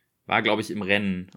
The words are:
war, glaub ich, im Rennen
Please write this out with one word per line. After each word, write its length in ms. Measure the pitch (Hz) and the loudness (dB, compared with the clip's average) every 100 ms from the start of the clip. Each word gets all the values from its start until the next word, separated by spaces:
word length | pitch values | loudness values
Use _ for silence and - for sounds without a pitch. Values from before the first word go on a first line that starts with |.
| _ _ - | _ _ -2
war, 160 | 104 | 0
glaub 180 | 110 107 | 2 0
ich, 100 | 110 | -2
im 120 | 98 | -6
Rennen 480 | 95 101 98 90 92 | 0 2 2 -4 -8